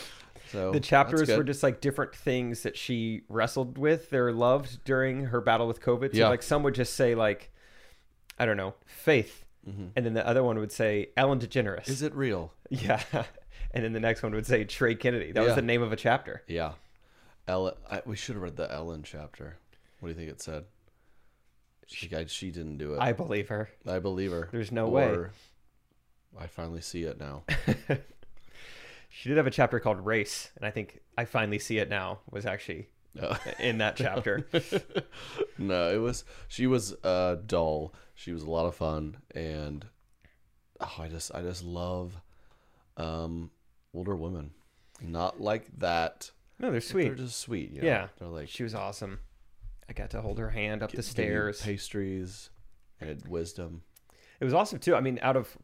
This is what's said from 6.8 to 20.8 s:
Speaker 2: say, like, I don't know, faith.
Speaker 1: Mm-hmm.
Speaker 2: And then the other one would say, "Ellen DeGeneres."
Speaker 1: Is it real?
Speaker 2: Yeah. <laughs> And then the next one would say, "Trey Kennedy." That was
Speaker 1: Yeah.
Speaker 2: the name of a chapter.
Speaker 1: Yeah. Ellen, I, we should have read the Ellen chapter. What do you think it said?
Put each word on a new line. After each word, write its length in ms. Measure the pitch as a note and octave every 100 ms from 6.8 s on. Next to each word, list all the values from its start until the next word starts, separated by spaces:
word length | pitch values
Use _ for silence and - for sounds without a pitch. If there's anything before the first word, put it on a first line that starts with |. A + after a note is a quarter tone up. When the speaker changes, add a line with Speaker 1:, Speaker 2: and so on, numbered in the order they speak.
| A#2+
Speaker 2:
say, 200 | - B2
like, 380 | A2+ G#2+ G2+ - - - - - - _ _ - -
I 80 | A#2
don't 100 | G2+
know, 180 | F#2+ - -
faith. 580 | - E3 C3+ G#2 - - - G2+
Speaker 1:
Mm-hmm. 180 | G2 F#2 B2+
Speaker 2:
And 100 | A#2
then 80 |
the 120 | A2 -
other 160 | B2
one 140 | B2 A2
would 140 | G#2+
say, 380 | - A2 G#2 - -
"Ellen 240 | C3+ C3+
DeGeneres." 480 | A#2 C3 G#2+ F2 -
Speaker 1:
Is 120 | C3+
it 120 | D3+
real? 380 | C#3 C3 F#2 D#2+ - -
Speaker 2:
Yeah. 320 | B2+ G2+ A2 -
<laughs> 120 | C#3 - - - - -
And 120 | A#2+
then 80 | A2+
the 80 | A2+
next 220 | A2+ A2+
one 100 | A2
would 140 | G#2+ A2
say, 180 | A#2
"Trey 300 | G#2+ - A#2+
Kennedy." 380 | A2+ B2 A#2+ D#2
That 80 | G#2+
was 80 | A#2+
Speaker 1:
Yeah. 40 | B2
Speaker 2:
the 60 |
name 200 | A#2 A#2+
of 100 | A2+
a 40 | A2
chapter. 460 | A#2 B2+ - - -
Speaker 1:
Yeah. 280 | E2 D#2 - - - - _ - - -
Ellen, 280 | F#2 F#2 - -
I, 100 | G2 A2+
we 100 | G2+
should 200 | - G#2
have 60 |
read 140 | F2 C#2+
the 160 | D#2
Ellen 300 | D2 E2 D#2
chapter. 560 | D2 D2+ D2+ - D2 E2 _ - - -
What 80 | E2+
do 40 |
you 40 | E2
think 120 | D#2+
it 100 | -
said? 240 | - D2+ - _